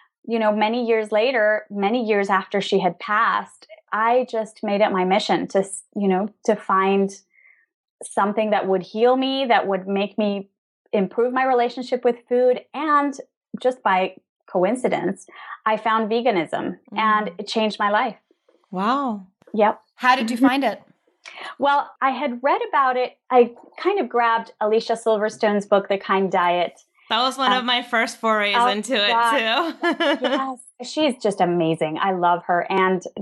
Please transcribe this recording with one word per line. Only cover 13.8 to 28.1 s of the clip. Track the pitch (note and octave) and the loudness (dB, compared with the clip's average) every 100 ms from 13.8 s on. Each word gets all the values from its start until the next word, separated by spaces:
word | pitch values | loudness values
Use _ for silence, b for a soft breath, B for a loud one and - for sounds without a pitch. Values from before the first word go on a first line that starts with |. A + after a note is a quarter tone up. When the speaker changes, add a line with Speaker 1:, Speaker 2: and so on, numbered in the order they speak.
Speaker 1:
by | G#3 F#3+ F#3 - _ _ - | 0 0 0 -6 _ _ -6
coincidence, | F#3+ F#3 B3+ G#3+ D3+ F3+ G3 - B B B | 0 0 0 -2 -2 -4 -6 -14 B B B
I | A3 A3 | -4 -2
found | A3 A3+ G#3+ | 0 -2 0
veganism | A#3 A#3+ F#3+ D3+ - - F3+ _ | 0 0 0 -2 -6 -6 -10 _
and | G#3 A3 G#3+ G#3 | -2 0 0 -2
Speaker 2:
Mm. | - | -8
Speaker 1:
it | G3+ | -6
changed | A3+ G#3+ G#3 | -2 -2 0
my | G#3 | 0
life. | G#3 B3 - _ _ _ _ _ | 0 -2 -6 _ _ _ _ _
Speaker 2:
Wow. | F3+ G#3 C4+ C4+ G#3 F#3 _ _ | -4 -2 0 -2 -6 -12 _ _
Speaker 1:
Yep. | G#3+ G#3 - _ - | 2 2 0 _ -2
Speaker 3:
How | B3 C4 | 2 2
did | A3+ | 0
you | A#3+ | 2
Speaker 1:
Mm-hmm. | C4 | 2
Speaker 3:
find | C#4 | 4
it? | B3 F#3+ - _ _ _ B B B - | 0 -4 -10 _ _ _ B B B -2
Speaker 1:
Well, | C#4+ C#4+ - - | 2 2 -2 -2
I | C4+ | -2
had | B3 C#4+ A#3+ | -2 -4 -2
read | C#4 F#4+ A#4+ | 0 0 0
about | D4+ C4 B3 | 0 2 0
it. | B3 - - | -4 -8 2
I | B3+ A#3+ - - - | 4 4 -2 -20 -4
kind | F4+ G4 | -2 0
of | B3 | 0
grabbed | A#3+ A#3 A3+ G3 - | 0 2 0 -4 -4
Alicia | G#3+ A3 A3 | 0 0 0
Silverstone's | A3+ A3+ G#3+ G#3+ - G#3+ G#3 G3+ | -2 0 0 0 0 0 0 2
book, | G3+ G3 | 0 2
The | G3 | -4
Kind | - F#3+ F#3+ | 0 0 0
Diet. | F#3 F3 F3 E3+ - _ b - | 0 2 0 -2 -6 _ b -4
Speaker 2:
That | A3+ | -2
was | C4 C4 | -2 0
one | C4 | 0
Speaker 1:
Um, | B3+ | 2
Speaker 2:
of | |
my | A#3+ B3 | 0 -2
first | A#3+ A#3 A#3 | 0 -2 -2